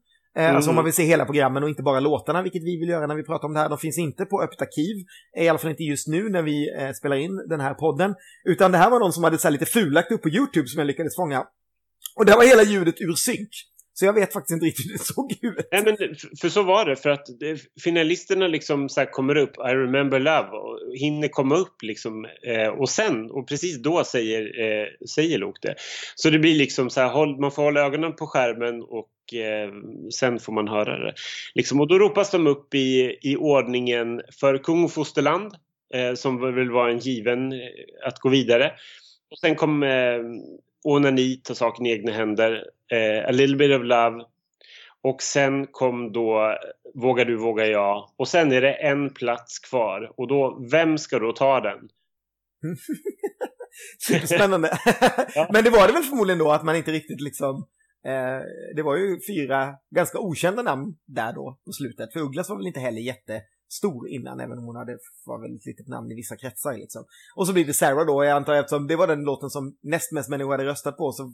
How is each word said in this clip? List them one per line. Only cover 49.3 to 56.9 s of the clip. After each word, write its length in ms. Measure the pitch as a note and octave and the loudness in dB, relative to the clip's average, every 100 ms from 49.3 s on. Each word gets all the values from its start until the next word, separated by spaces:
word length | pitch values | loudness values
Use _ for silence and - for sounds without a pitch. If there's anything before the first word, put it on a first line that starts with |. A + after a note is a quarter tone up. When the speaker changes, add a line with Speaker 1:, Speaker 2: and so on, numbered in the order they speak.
| A#2+ - - | -4 -6 -20
Speaker 2:
kvar. 540 | - B2+ A2 F#2+ A2 - | -6 -2 -2 -4 -10 -8
Och 120 | A#2+ | -2
då, 400 | C#3 C3 C3+ B2 | 0 0 -2 0
vem 260 | D3+ E3 D#3 | 2 2 0
ska 200 | - B2+ | -2 -2
då 140 | A2 | -2
ta 280 | A2+ C3+ C3 | 0 2 2
den? 180 | G#2 G2+ - _ _ _ _ _ _ _ | 0 -6 -14 _ _ _ _ _ _ _
Speaker 1:
<laughs> 160 | D#3 F3+ - D4+ - - - - - - A#4+ - - - - | -10 -10 -10 -10 -10 -10 -10 -8 -12 -12 -20 -20 -20 -10 -2
Superspännande. 720 | F3+ D#3 E3+ G3+ F#3 D#3+ E3 | -2 0 2 2 2 0 0
Speaker 2:
<laughs> 0 | - G3+ B3 - - | 0 2 2 2 -2
Ja. 160 | - E3 | 0 2
Speaker 1:
Men 120 | G#3+ | 4
det 60 | A3+ | 6
var 160 | A3+ F#3+ | 8 8
det 60 | |
väl 100 | D4+ | 6
förmodligen 360 | C4+ C4+ G3 F3 | 0 0 0 2
då 120 | D#3 | 4
att 120 | D3+ | 2
man 120 | D#3+ E3 | 2 -2
inte 160 | D#3 | -2